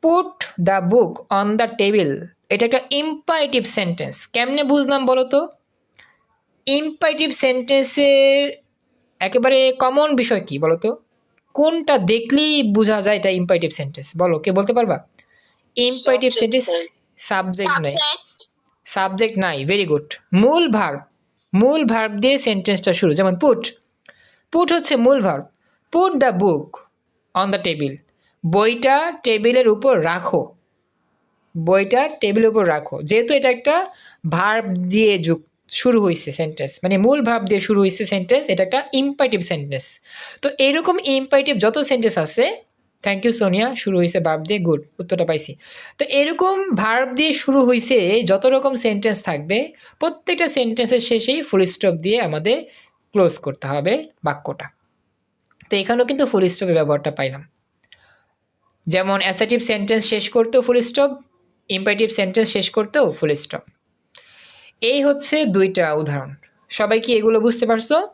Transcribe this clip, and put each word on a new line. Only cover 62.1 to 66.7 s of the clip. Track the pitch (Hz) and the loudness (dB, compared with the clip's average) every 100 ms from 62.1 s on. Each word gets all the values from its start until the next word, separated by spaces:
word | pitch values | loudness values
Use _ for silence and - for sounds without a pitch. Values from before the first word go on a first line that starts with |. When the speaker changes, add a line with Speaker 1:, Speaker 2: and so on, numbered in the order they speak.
Speaker 1:
সেন্টেন্স | 220 190 190 220 | 0 -2 0 0
শেষ | 202 185 | 0 -2
করতেও | - 208 294 240 | -2 -2 0 0
ফুল | 147 160 | 0 -2
স্টপ। | 147 - - - _ _ _ _ - _ _ - _ - _ | -2 -6 -14 -14 _ _ _ _ -20 _ _ -20 _ -20 _
এই | 226 277 | 0 2
হচ্ছে | 277 285 - 302 | 2 0 0 0
দুইটা | 294 190 190 190 165 | 2 2 2 2 0
উদাহরণ। | 151 151 143 131 139 _ _ | 0 -4 -6 -8 -16 _ _
সবাই | _ | _